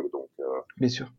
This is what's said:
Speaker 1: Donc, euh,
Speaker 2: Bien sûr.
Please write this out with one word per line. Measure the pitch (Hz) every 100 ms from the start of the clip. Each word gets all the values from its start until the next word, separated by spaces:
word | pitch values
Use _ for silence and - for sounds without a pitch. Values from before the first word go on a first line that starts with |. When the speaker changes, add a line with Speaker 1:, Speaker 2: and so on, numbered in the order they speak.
| -
Speaker 1:
Donc, | 71 - -
euh, | 143 131 - -
Speaker 2:
Bien | 127
sûr. | 123 131